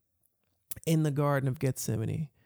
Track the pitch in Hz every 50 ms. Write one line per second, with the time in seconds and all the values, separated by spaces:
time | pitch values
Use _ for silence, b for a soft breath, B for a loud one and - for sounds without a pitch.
0 | _ _ _ _ _ _ _ _ _ _ _ _ _ _ - - - 160 165 160
1 | 156 151 135 147 147 143 143 139 131 135 127 - - 131 127 - - - 113 110
2 | 113 107 104 160 160 - b b b